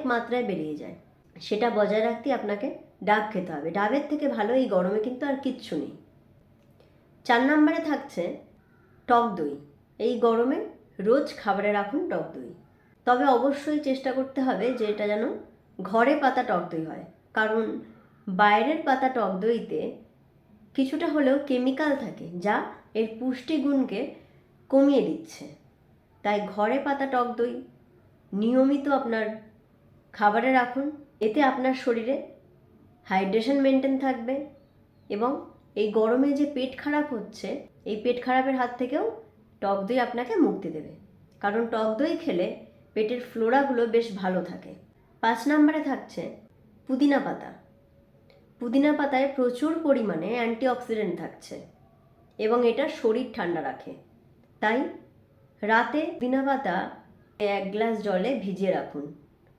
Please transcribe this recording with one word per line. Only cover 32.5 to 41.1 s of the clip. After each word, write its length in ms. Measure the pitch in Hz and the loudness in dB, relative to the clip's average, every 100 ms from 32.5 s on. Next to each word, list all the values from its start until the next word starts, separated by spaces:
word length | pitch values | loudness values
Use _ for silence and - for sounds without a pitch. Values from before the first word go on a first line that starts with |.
| _ _ - - _ - | _ _ -20 -20 _ -2
হাইড্রেশন 500 | 190 190 220 226 277 269 | 0 2 0 2 2 4
মেনটেন 300 | 269 269 269 269 | 4 2 0 0
থাকবে 300 | 233 226 269 302 - _ _ _ _ - | -2 -2 -4 -6 -14 _ _ _ _ -8
এবং 220 | 202 240 294 - - _ 202 | -2 -2 -2 -8 -20 _ -4
এই 120 | 214 220 | 0 2
গরমে 300 | 220 247 285 277 | 2 4 2 2
যে 60 | 294 262 | 0 -2
পেট 160 | 254 - | -6 -6
খারাপ 220 | 294 294 294 233 | -4 -2 -2 -4
হচ্ছে, 340 | 185 - 190 277 - _ - | -8 -10 -8 -8 -12 _ -8
এই 120 | 208 | -4
পেট 140 | 247 247 254 | -2 -2 0
খারাপের 300 | 254 269 262 | 2 2 0
হাত 120 | 247 240 | -2 -2
থেকেও 240 | 254 294 440 - - _ _ - | -4 -2 -2 -6 -14 _ _ -6
টক 180 | 196 196 196 | -2 -2 0
দই 120 | 254 | 0
আপনাকে 340 | 240 233 247 427 226 | 0 -2 -2 2 2
মুক্তি 240 | 185 165 160 | 2 -6 -10
দেবে, 180 | - - - | -12 -18 -20